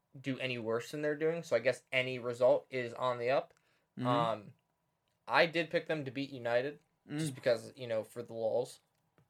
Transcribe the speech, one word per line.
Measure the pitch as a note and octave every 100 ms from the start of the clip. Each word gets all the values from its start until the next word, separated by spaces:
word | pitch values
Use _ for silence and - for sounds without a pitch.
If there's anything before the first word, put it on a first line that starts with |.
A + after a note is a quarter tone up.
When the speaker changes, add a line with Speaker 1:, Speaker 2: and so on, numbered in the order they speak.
| _ C#3+
Speaker 1:
do | C3 B2+
any | C3 B2
worse | A2 A2+ -
than | D3+
they're | D3+ D3
doing. | D#3+ E3+
So | E3 A#2+
I |
guess | A#2+ B2 _
any | C3 B2+ B2+
result | A#2+ A#2+ B2+ C#3+ -
is | C3 A#2+
on | A2+ B2+ A#2+
the | A#2+
up. | C3+ - _ _ _ _ -
Speaker 2:
Mm-hmm. | B2
Speaker 1:
Um, | A#2+ A#2 G#2+ G2+ - _ _ _ _ _ _ -
I | B2+ E3
did | D#3+ D#3+
pick | F3 -
them | D#3+
to | C3+
beat | B2+ C#3
United | C3 A#2 A#2+ C3+ D#3 _ _ -
Speaker 2:
Mm. | D3
Speaker 1:
just | D#3 B2+
because, | C3 A2+ A2+ A#2+
you | B2
know, | A2+
for | G2+ -
the | A#2
lulz. | A2+ A2+ A#2 C3 - _ _ _ _ _